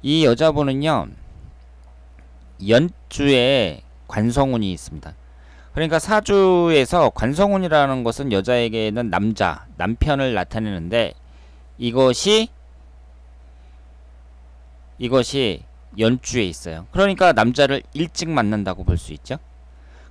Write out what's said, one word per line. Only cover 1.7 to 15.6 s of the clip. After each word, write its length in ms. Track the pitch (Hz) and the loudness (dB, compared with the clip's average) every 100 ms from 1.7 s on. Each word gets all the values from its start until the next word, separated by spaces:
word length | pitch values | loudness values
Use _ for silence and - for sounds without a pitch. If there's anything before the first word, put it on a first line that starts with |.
| - - - - - - - - - 98 | -20 -20 -20 -20 -20 -20 -20 -20 -10 2
연주에 1120 | 117 175 - - - 143 131 123 139 95 73 - - - | 2 2 -6 -14 -2 2 2 4 2 0 -6 -18 -20 -10
관성운이 640 | - 113 123 135 120 98 | -2 0 0 0 0 -4
있습니다. 420 | 87 - 78 76 - - - - - - | -6 -12 -16 -16 -20 -20 -20 -20 -20 -12
그러니까 240 | 139 160 160 | -6 -2 -2
사주에서 1120 | - 214 214 202 190 180 170 156 127 175 131 | 0 -2 2 4 4 4 4 4 4 2 2
관성운이라는 920 | - 113 151 202 196 180 151 139 131 | 2 -2 0 0 0 2 2 2 0
것은 260 | 117 110 139 | -4 -4 -2
여자에게는 760 | 98 98 123 117 110 110 110 117 | -2 0 0 0 -2 -2 -2 -4
남자, 580 | 90 107 107 95 73 - - | -2 -2 0 -2 -4 -14 -6
남편을 580 | 90 120 151 139 135 | -6 -2 0 0 0
나타내는데 800 | 104 - 113 110 92 82 117 104 - - - - - - - | -2 -4 -6 -6 -6 -4 -2 -2 -6 -20 -20 -20 -20 -20 -8
이것이, 720 | 120 123 131 123 196 220 226 - - - - - - - - - - - - - - - - - - - - - - - - - | -4 2 2 2 2 2 0 -10 -20 -20 -20 -20 -20 -20 -20 -20 -20 -20 -20 -20 -20 -20 -20 -20 -20 -20 -20 -20 -20 -20 -20 -10
이것이 680 | 123 131 120 139 120 80 | 0 0 0 -2 -2 -4